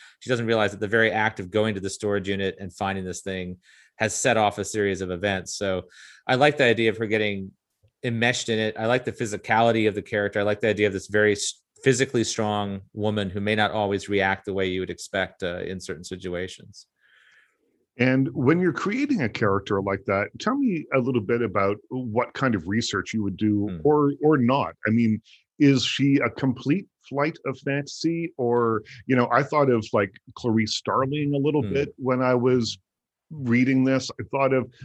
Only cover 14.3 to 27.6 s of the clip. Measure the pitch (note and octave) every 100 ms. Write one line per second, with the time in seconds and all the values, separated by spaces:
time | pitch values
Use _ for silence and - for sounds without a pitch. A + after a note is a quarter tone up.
14.3 | F#2+ - F#2+ F#2+ F#2 F#2 F2+ - G2+ F#2
15.3 | - F2 F2+ F#2 F#2 - D#2+ F2+ F#2 F#2
16.3 | F2 F#2 - - - - _ _ _ _
17.3 | _ _ _ _ _ _ - B2+ C3 C3+
18.3 | - B2+ E3 F3+ C3+ C#4 D4+ D4 B3 A2+
19.3 | - G#2+ G2 - G2 G2 G2 - G2 G2+
20.3 | - - C4+ C4 E3+ - C3+ B2 B2 G#2
21.3 | A#2 A#2 G2 G2 G#2 - C3 B2+ A2 A#2+
22.3 | - C3+ G#2+ E2+ G#2+ A2+ G2+ F#2 A2+ G2+
23.3 | F2+ G#2+ G#2 G#2 F2 G#2 D3+ C#3+ C#3 D3
24.3 | D3+ A#2+ C#3 F2 - A2 A2+ A#2 A2 -
25.3 | - _ _ C#3+ C3+ - - C#3 C#3 B2
26.3 | - C3+ A#2 C3 F3 - _ - C3+ D3+
27.3 | D#3+ - C3